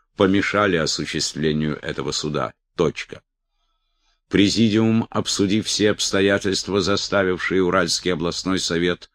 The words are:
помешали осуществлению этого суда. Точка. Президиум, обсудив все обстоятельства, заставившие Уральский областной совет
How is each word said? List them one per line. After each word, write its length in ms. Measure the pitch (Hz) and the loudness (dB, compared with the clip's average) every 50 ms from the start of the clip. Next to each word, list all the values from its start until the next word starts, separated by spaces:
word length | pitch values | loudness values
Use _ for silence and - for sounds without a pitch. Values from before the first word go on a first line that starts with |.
| _ _ _ | _ _ _
помешали 580 | - 104 95 95 101 98 - - 101 104 101 90 | 2 4 4 4 4 2 2 2 2 2 2 2
осуществлению 1040 | 82 78 69 - - 80 - - 80 73 - - 76 76 78 76 76 76 76 73 - | 0 0 -2 -2 -4 -6 -6 -4 -4 -4 -4 -6 -2 -2 0 0 0 -2 -4 -4 -6
этого 300 | - - 76 - 67 69 | -8 -10 -8 -6 -6 -6
суда. 440 | 71 - - 78 73 71 64 57 - _ _ _ _ | -6 -6 -6 -4 -4 -4 -4 -6 -8 _ _ _ _
Точка. 480 | - 87 76 62 - - - - - _ _ _ _ _ _ _ _ _ _ _ _ _ _ _ _ _ _ _ _ _ _ | 0 0 0 0 -4 -12 -14 -16 -20 _ _ _ _ _ _ _ _ _ _ _ _ _ _ _ _ _ _ _ _ _ _
Президиум, 800 | - 92 101 98 87 98 117 110 101 110 113 113 113 113 113 - | 4 4 4 4 4 2 2 4 4 2 2 2 2 0 0 -2
обсудив 580 | - 107 101 - - - 101 98 98 110 101 - | -4 -6 -4 -4 0 0 0 2 2 0 -2 -2
все 240 | - - 104 104 101 | -2 2 2 2 2
обстоятельства, 880 | - - - - 98 98 98 98 101 - 98 95 - - - 92 101 | 0 -2 -2 0 2 2 4 2 2 0 -2 -4 -2 -4 -2 -2 0
заставившие 840 | 90 82 101 95 - - - 101 98 92 92 85 - - 87 92 92 | 0 0 -2 -2 -2 -2 0 0 2 0 -2 -2 -2 -2 0 2 2
Уральский 500 | 87 87 95 90 85 - - - 87 90 | 2 2 2 2 0 -2 -2 -2 -2 -2
областной 460 | 78 80 85 82 - - 90 92 90 | -2 -2 -4 -4 -4 -4 -2 -2 -2
совет 540 | - - 87 85 85 87 87 - - _ | -2 -2 -2 0 0 0 -2 -4 -8 _